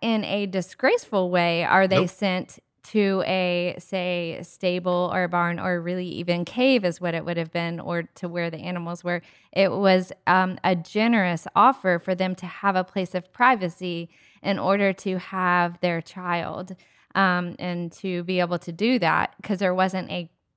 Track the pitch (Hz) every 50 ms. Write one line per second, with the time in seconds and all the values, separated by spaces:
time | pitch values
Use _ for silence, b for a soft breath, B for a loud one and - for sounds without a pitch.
0 | - 233 226 214 196 - 196 208 202 190 180 185 175 - - - - 294 466 480
1 | - - 220 190 185 180 180 180 175 170 170 170 165 - - 190 196 185 190 190
2 | 190 175 - - 208 190 180 185 - - - - _ _ _ _ - - - 214
3 | 202 196 190 190 - - 190 190 180 180 175 175 175 175 - 175 - - 196 185
4 | 175 180 180 175 170 165 - - 175 - - - 190 180 180 180 175 185 180 175
5 | 180 - - 185 180 170 180 175 170 175 170 170 - 185 180 170 165 175 180 180
6 | 180 175 - - 170 175 175 175 175 - - 247 254 269 262 233 196 175 165 -
7 | 180 170 165 160 - 170 170 170 165 160 - 170 170 170 170 165 - - 170 170
8 | 165 - _ - 185 175 170 175 170 170 165 156 - 180 180 175 170 170 175 -
9 | - 175 175 165 b b b b b b - 196 196 180 120 185 202 190 185 185
10 | 180 - - - _ - 180 185 185 185 180 - - 190 185 170 165 - - 208
11 | 220 233 240 214 185 180 170 165 - - - - 208 180 180 - - 185 175 170
12 | - 190 185 175 190 185 185 - 185 170 - - - 202 190 185 185 - - 196
13 | 180 - - 180 - _ _ - 247 254 262 208 185 165 - - 185 180 170 170
14 | 170 b b b b b b b b - - - - - 196 208 202 196 190 -
15 | - 196 185 180 - - 190 190 185 180 180 175 175 170 175 - - 175 170 165
16 | - - - 190 180 175 170 170 165 - - - 185 185 185 b b b b b
17 | b b - 190 196 185 180 180 175 175 - - - 180 175 175 175 170 - -
18 | - 190 180 175 175 180 185 180 180 170 175 165 - 175 165 165 208 240 262 233
19 | 175 - - - - - - - - - 202 180 196 180 180 185 185 190 190 185
20 | 180 - 175 180 170 - _ _ _ _ _